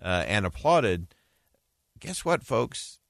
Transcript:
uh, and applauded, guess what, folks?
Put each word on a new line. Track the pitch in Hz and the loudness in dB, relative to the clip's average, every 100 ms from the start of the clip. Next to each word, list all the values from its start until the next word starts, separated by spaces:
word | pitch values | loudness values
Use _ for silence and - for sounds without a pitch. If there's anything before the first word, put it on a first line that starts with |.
uh, | 85 90 67 | -2 0 2
and | 104 95 | 0 0
applauded, | - 147 170 117 90 85 _ _ _ _ _ _ _ _ - | -2 2 4 4 0 -4 _ _ _ _ _ _ _ _ -16
guess | 151 180 | -10 -6
what, | 170 170 | 0 0
folks? | - 117 120 - - - _ | 2 0 0 -4 -14 -18 _